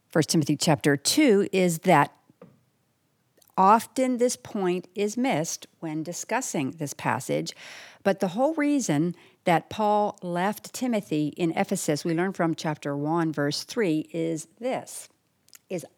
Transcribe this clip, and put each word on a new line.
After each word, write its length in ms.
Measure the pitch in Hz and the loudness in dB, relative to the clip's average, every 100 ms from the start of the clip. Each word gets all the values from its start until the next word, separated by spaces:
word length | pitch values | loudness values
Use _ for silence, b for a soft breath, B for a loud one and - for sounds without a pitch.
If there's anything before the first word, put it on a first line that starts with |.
| _ | _
First 200 | 175 - | 0 2
Timothy 260 | 165 147 147 | 2 2 2
chapter 400 | - 117 143 143 | 2 2 2 2
two, 540 | - - 285 202 - | 2 4 4 4 2
is 280 | 190 180 160 | 2 2 2
that 340 | 185 151 147 - _ _ - _ _ _ _ _ _ _ _ _ _ - | 4 4 4 -2 _ _ -20 _ _ _ _ _ _ _ _ _ _ 4
often 600 | 190 226 - - 254 240 | 6 6 4 -2 0 2
this 200 | 247 - | 0 0
point 500 | - 208 185 180 - - | -6 -2 0 -2 -4 -4
is 220 | 208 226 | -4 -2
missed 500 | 262 156 165 - - _ | 0 0 -2 -6 -14 _
when 200 | 165 156 | -8 -6
discussing 720 | 165 170 - 226 269 175 131 | -8 -10 -4 -4 -4 -4 -4
this 220 | 165 180 | -4 -8
passage. 600 | - 139 113 - 147 165 B B B B B | -6 -4 -2 -2 -4 -4 B B B B B
But 180 | 196 196 | -2 0
the 80 | 190 | -2
whole 240 | 190 285 320 | 0 0 0
reason 600 | 294 285 - 143 175 B B B | 0 0 0 0 0 B B B
that 260 | 180 165 - | 0 2 0
Paul 480 | - 208 208 208 - | -2 0 2 0 -4
left 500 | 180 175 190 208 - | -6 -2 -2 -4 -10
Timothy 540 | - 262 214 - 151 151 - | -6 -2 -2 -2 -2 -2 0
in 160 | 170 | 0
Ephesus, 540 | - 196 190 - 143 175 | 0 -2 -2 -2 -2 -2
we 80 | |
learn 180 | 165 190 | -2 -2
from 240 | 185 165 156 | 0 -2 -2
chapter 400 | 165 151 - 143 | -4 -6 -6 -4
one, 380 | 147 170 160 | -2 0 0
verse 300 | 147 143 147 | 0 -2 -2
three, 440 | - 247 196 156 - | -6 -2 0 0 -4
is 340 | 170 165 160 - - | -4 -4 -4 -8 -10
this, 480 | 240 190 - - - _ _ _ _ - - | -6 -6 -8 -14 -18 _ _ _ _ -20 -10
is, 160 | 180 - | -10 -10